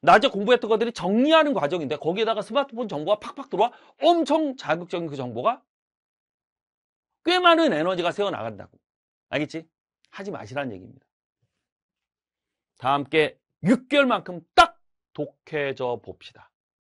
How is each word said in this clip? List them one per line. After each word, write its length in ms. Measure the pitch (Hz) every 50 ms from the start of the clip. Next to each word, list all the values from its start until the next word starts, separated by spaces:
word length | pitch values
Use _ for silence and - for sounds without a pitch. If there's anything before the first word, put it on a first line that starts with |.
낮에 260 | - 165 170 214 208
공부했던 420 | 262 - 190 208 208 247 240 - 208
것들이 220 | 226 208 226 233
정리하는 640 | 226 - - - 202 226 254 302 320 320 311 294 269
과정인데 400 | 190 147 143 175 180 156 127 151
거기에다가 480 | 147 - 151 180 202 226 220 220 214 196
스마트폰 440 | - 220 277 277 277 - 220 247
정보가 300 | 208 180 147 156 165 208 208
팍팍 300 | - - - - 269 -
들어와. 220 | - 180 214 247 - - _ _ _ _
엄청 560 | 277 311 349 339 311 - 277 320 320 285 254
자극적인 520 | 269 - 147 156 170 180 170 - 175 170
그 80 | 160 139
정보가 480 | 139 131 123 117 113 131 208 254 254 _ _ _ _ _ _ _ _ _ _ _ _ _ _ _ _ _ _ _ _ _ _ _ _ _ _ _ _ _ _ _ _ _
꽤 120 | 320 359 370
많은 340 | 359 349 330 330 330 285 180
에너지가 400 | 147 156 180 190 170 165 175 160
새어나간다고. 680 | - 202 196 156 104 107 117 107 98 95 - _ _ _ _ _ _ _ _ _ _ _
알겠지? 400 | _ - 139 151 143 - 165 160 _ _ _ _ _ _ _ _ _
하지 200 | - - 196 202
마시라는 400 | 180 123 - 101 123 143 143 127
얘기입니다. 340 | 104 92 92 107 131 131 _ _ _ _ _ _ _ _ _ _ _ _ _ _ _ _ _ _ _ _ _ _ _ _ _ _ _ _ _ _ _ _ _ _ _
다 160 | _ - 127 139
함께 440 | 143 143 139 - 160 151 139 - _ _ _ _ _ -
육 260 | 170 254 - - _
개월만큼 500 | 285 285 277 254 233 190 - - 180 170 165 _ _
딱 240 | - 339 339 - _ _ _ _ _ _ _
독해져 880 | _ - 147 - _ _ _ - 156 151 143 139 135 135 131 123 120 110
봅시다. 480 | _ - 90 _ - - _ - - _ _ _ _ _ _ _